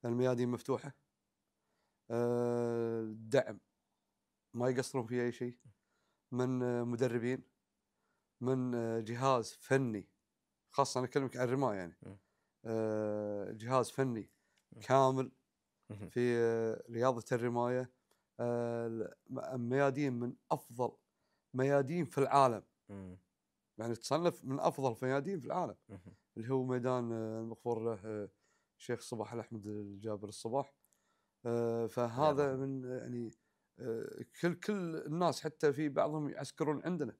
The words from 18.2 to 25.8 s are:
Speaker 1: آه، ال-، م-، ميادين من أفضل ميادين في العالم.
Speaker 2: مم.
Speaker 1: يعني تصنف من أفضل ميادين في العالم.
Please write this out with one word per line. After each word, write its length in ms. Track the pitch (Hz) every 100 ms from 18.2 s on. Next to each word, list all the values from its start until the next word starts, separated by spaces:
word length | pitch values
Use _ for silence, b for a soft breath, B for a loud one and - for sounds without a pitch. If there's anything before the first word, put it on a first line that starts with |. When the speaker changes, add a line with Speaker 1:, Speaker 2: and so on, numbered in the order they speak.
| _ -
Speaker 1:
آه، 480 | 120 120 120 117 117
ال-، 260 | 113 110 - _
م-، 400 | 131 - 131 120
ميادين 440 | 131 143 139 143
من 200 | 120 120 - _
أفضل 400 | 156 - 120 120 - _ _ _ _ _
ميادين 520 | 123 135 143 131 175 151
في 120 | -
العالم. 460 | 127 139 135 110 - _ _
Speaker 2:
مم. 280 | 101 95 90 _ _ _ _ _ -
Speaker 1:
يعني 180 | 113 113
تصنف 500 | - 147 175 175 123
من 140 | 139
أفضل 480 | - 156 135 113 127
ميادين 320 | 139 143 196
في 60 | 131
العالم. 300 | 160 160 95